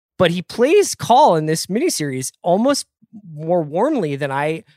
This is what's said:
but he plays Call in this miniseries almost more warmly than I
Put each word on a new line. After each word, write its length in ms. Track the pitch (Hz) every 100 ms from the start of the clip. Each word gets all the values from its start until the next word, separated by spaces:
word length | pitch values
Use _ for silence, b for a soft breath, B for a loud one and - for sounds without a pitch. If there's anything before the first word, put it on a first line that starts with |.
| _ _
but 120 | 180
he 100 | 180
plays 500 | - - 247 415 339 -
Call 400 | - 240 294 165
in 100 | 156
this 180 | 160 -
miniseries 640 | 202 339 - 147 131 131 -
almost 440 | 175 185 254 277 - _ _ 214 175
more 280 | 147 160 175
warmly 540 | 147 160 262 294 160 135
than 120 | 143
I 320 | 135 151 160 -